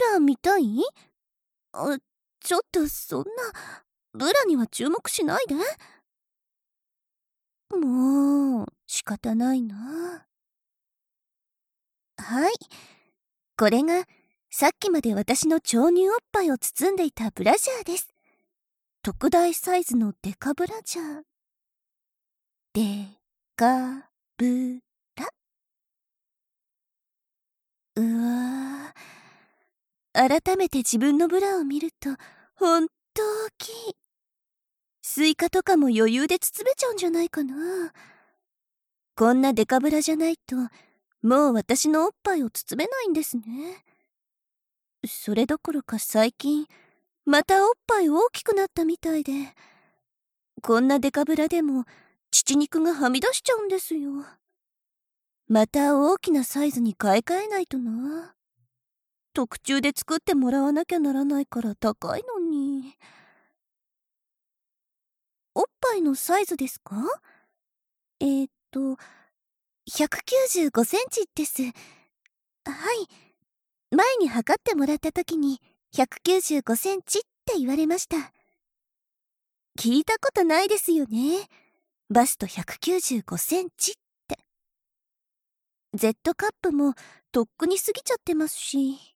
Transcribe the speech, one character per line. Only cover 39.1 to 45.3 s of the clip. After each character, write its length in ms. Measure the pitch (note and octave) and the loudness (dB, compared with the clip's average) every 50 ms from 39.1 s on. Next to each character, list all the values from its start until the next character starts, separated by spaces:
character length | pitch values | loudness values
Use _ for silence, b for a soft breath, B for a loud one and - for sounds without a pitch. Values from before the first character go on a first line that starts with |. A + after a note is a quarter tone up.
| _ - | _ 2
こ 160 | A3 A#3 B3 | 4 4 4
ん 80 | B3+ | 4
な 100 | C4 C#4 | 4 2
デ 140 | A#3+ A3 G#3+ | 2 2 2
カ 160 | - B3+ C4 | 2 2 2
ブ 100 | C4 D4+ | 2 2
ラ 80 | D4+ D4+ | 0 0
じ 120 | D4 D#4+ D#4+ | 0 0 0
ゃ 20 | |
な 140 | D#4 D#4+ E4 | 0 0 -2
い 80 | E4 - | -2 -4
と、 180 | _ - C4 B3+ B3 A#3 b b b b b b b b _ _ | _ -8 -6 -4 -4 -6 b b b b b b b b _ _
も 300 | - A3 B3+ C#4 D4 C#4+ | 2 4 4 6 4 4
う 20 | A#3+ | 2
私 360 | G#3+ G3 - C4+ - - D4+ | 2 0 0 0 0 2 2
の 160 | D#4 D#4 E4 | 2 2 2
お 40 | G4+ | 0
っ 40 | - _ - | -2 _ -2
ぱ 140 | G#4 F#4 D#4+ | -2 -2 0
い 60 | C4 | -2
を 60 | A3 | -4
包 360 | - - - - A#3 B3 D#4+ | -6 -10 -10 -8 -6 -4 -4
め 20 | A4 | -4
な 140 | C5 C5 A#4+ | -4 -4 -2
い 60 | G4 | -2
ん 40 | D#4+ | 0
で 100 | D#4 D4+ | -2 -2
す 120 | - - | -4 -6
ね。 480 | A#3+ G#3+ A3 A#3 C4 D4+ F4 F#4 - b b b b b b b b _ _ _ _ _ _ _ _ _ _ _ _ _ _ _ _ - | -8 -8 -10 -12 -12 -12 -12 -14 -16 b b b b b b b b _ _ _ _ _ _ _ _ _ _ _ _ _ _ _ _ -14
そ 300 | A3+ - - - G#3+ | -12 -12 -10 -6 -4